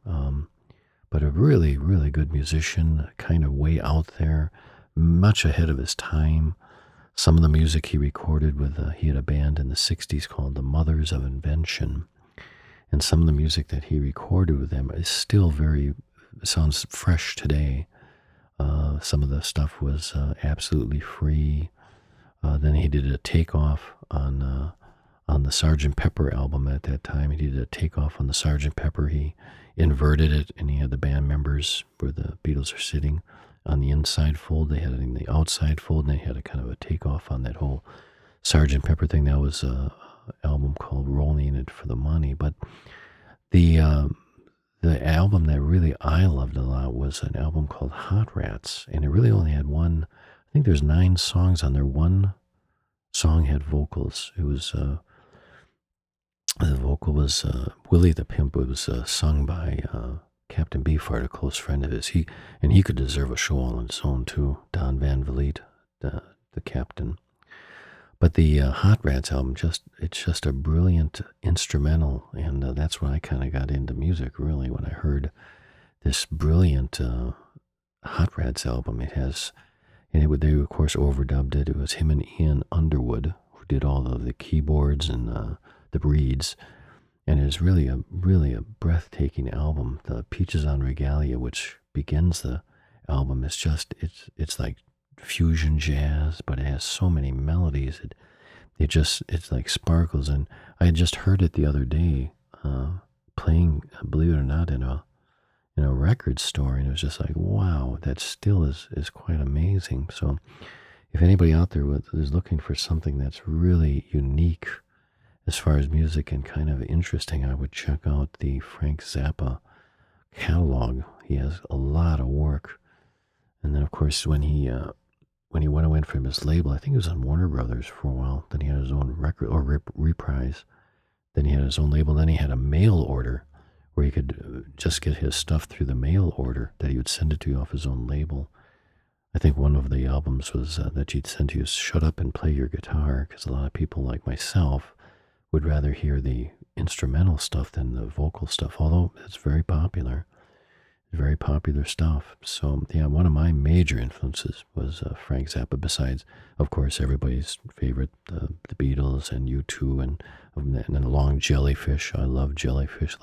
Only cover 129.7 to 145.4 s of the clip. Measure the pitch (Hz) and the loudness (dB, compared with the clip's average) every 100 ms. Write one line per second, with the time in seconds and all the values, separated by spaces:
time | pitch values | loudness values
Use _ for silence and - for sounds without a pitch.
129.7 | 71 - - 76 82 - 67 64 - - | -2 -4 -2 0 0 -2 -4 -4 -8 -14
130.7 | _ _ _ _ _ _ - 71 69 69 | _ _ _ _ _ _ 0 2 2 2
131.7 | 64 73 73 76 76 80 78 71 64 67 | 0 2 2 2 4 4 2 0 -2 0
132.7 | 76 107 90 64 65 62 64 - _ _ | 4 4 4 2 -2 -4 -6 -10 _ _
133.7 | _ _ - 71 - 65 - - 65 - | _ _ 0 0 0 -4 -6 -12 -14 -14
134.7 | - - - - 76 76 - - 78 - | -6 -4 -2 -2 -2 -2 -4 -2 -2 -2
135.7 | - 67 64 67 95 87 - 65 60 - | -6 -4 -2 2 2 2 0 -4 -4 -6
136.7 | - 69 64 - - 78 76 - 67 67 | -6 -4 -2 -4 -2 -2 -2 -2 -2 -4
137.7 | 71 69 64 60 71 76 71 67 _ _ | -4 -4 -4 -4 -4 -4 -6 -10 _ _
138.7 | _ _ _ _ _ _ - 76 69 71 | _ _ _ _ _ _ 2 2 4 4
139.7 | 71 65 65 64 67 69 65 - 65 67 | 4 2 0 0 0 0 -4 -4 -6 -4
140.7 | 78 67 - 71 69 - - 73 - - | -6 -4 -4 -4 -4 -6 -2 -2 -2 -4
141.7 | - - 80 78 - 82 - 78 71 67 | -4 -2 0 0 0 -4 -2 -2 0 -2
142.7 | 76 - 76 73 67 71 - - 67 67 | -6 -4 -2 0 0 -4 -8 -6 -4 -4
143.7 | - 76 - 65 - - 65 - 101 73 | -4 -6 -4 -4 -4 -6 -6 -2 0 2
144.7 | 67 - _ - _ _ _ | 0 -6 _ -20 _ _ _